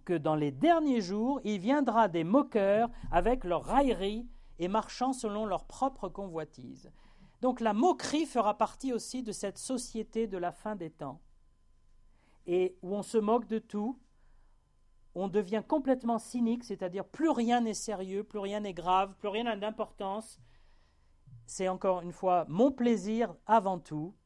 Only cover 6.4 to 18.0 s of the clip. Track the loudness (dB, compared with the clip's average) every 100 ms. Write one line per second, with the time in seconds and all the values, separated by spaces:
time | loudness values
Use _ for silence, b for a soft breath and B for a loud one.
6.4 | -8 -12 -18 -18 -20 b b b b b
7.4 | 0 2 2 4 4 4 0 -2 0 2
8.4 | 2 2 0 -2 -4 -4 -4 -6 -6 -6
9.4 | -6 -6 -4 -4 -4 -8 -4 -2 -2 -2
10.4 | -4 -4 -8 -6 -8 -10 -10 -12 -18 -20
11.4 | _ _ _ _ _ -20 -20 _ _ _
12.4 | -2 0 0 -2 -6 -6 -2 0 2 2
13.4 | 0 -4 -4 -4 -4 -6 -14 _ -20 -20
14.4 | -20 _ _ _ _ _ _ -6 -2 0
15.4 | 0 -2 0 0 2 0 0 -2 -4 0
16.4 | 0 0 -4 -6 -6 -6 -8 0 2 2
17.4 | 2 2 2 -4 -6 -6